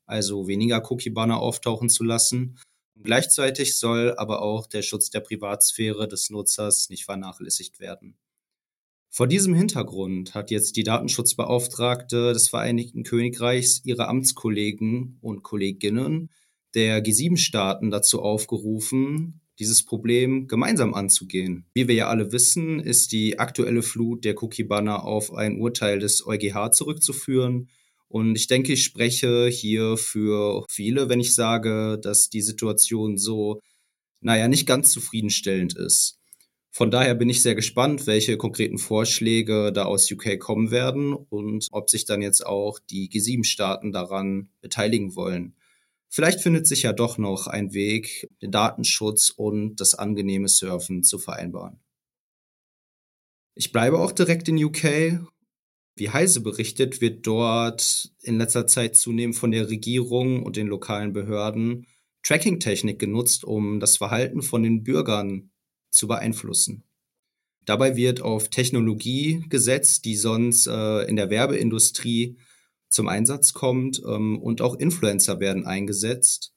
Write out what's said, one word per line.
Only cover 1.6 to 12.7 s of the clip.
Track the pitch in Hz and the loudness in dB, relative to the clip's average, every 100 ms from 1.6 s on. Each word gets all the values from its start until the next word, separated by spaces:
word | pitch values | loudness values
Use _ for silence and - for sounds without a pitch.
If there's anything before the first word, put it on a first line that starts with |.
| 120 110 120 | -4 0 0
zu | - | 2
lassen. | 113 117 - 123 127 123 _ _ _ | 2 2 0 0 -4 -10 _ _ _
Und | _ | _
gleichzeitig | 107 120 135 - 135 135 131 - | 0 2 2 2 2 0 -2 0
soll | 117 117 120 117 | 0 2 0 0
aber | 107 107 | -4 -2
auch | 104 110 107 | -2 -4 -6
der | 107 | -6
Schutz | 98 107 - | -6 -4 -2
der | 107 | -4
Privatsphäre | - 104 101 104 - - 110 104 104 | -8 -8 -6 0 0 2 -2 -2 -6
des | 98 - | -6 -6
Nutzers | 107 98 - 104 98 - | -4 -4 -2 0 0 -2
nicht | 92 - | -8 -10
vernachlässigt | 98 95 - - - 92 - | -10 -12 -14 -8 -6 -8 -14
werden. | 95 - 98 _ _ _ _ _ _ _ _ _ _ | -16 -16 -20 _ _ _ _ _ _ _ _ _ _
Vor | - 123 | -2 2
diesem | 190 190 170 | 2 4 4
Hintergrund | 208 131 104 95 92 92 92 107 | 2 0 -6 -6 -6 -6 -6 -10
hat | 104 | -4
jetzt | 104 - - | -2 0 0
die | |
Datenschutzbeauftragte | 110 117 127 - 120 - - 123 123 - 123 123 - 120 120 | 0 0 0 0 0 0 0 0 0 -2 -2 -2 -2 0 2
des | 117 - | 4 2
Vereinigten | 117 120 | 2 0